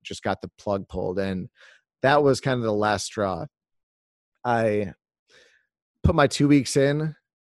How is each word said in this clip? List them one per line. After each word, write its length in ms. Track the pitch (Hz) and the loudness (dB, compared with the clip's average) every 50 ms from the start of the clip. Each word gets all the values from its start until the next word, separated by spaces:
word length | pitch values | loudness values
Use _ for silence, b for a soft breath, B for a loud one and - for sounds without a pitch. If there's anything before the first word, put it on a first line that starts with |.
| - | -16
just 180 | - 98 - - | -14 -12 -8 -6
got 200 | 110 95 - - | -4 -4 -6 -8
the 80 | 87 - - | -14 -16 -10
plug 280 | - - 196 196 190 - | -6 -4 -4 -4 -6 -8
pulled. 300 | - 92 - 92 90 95 | -8 -6 -6 -4 -4 -4
And 300 | 95 98 95 92 90 - b b b b b b b _ _ _ - | -4 -4 -4 -6 -8 -12 b b b b b b b _ _ _ 0
that 200 | 131 143 147 147 | 2 2 4 4
was 160 | 139 131 - | 2 2 2
kind 200 | - 139 131 123 | 0 -2 -2 -2
of 60 | 117 | -2
the 80 | 113 104 | -2 -2
last 340 | 104 104 107 104 95 - | 0 0 0 0 -2 -4
straw. 400 | - - - 104 95 92 82 80 147 _ _ _ _ _ _ _ _ _ _ _ _ _ _ _ _ _ _ - | -6 -6 -4 -4 -2 -4 -6 -8 -12 _ _ _ _ _ _ _ _ _ _ _ _ _ _ _ _ _ _ -4
I 480 | 123 120 117 113 110 104 104 104 92 - - _ _ _ _ _ b b b b b b b b b _ _ _ _ _ _ - | -2 0 0 0 0 0 -2 -4 -6 -8 -14 _ _ _ _ _ b b b b b b b b b _ _ _ _ _ _ 2
put 120 | - 175 | 2 4
my 120 | 160 143 | 4 4
two 200 | 135 - - 143 | 4 4 2 4
weeks 300 | 143 147 143 123 - - | 4 4 4 2 2 0
in, 400 | 143 135 143 147 151 156 160 151 - _ _ _ _ _ | 2 2 2 0 -2 -4 -6 -8 -12 _ _ _ _ _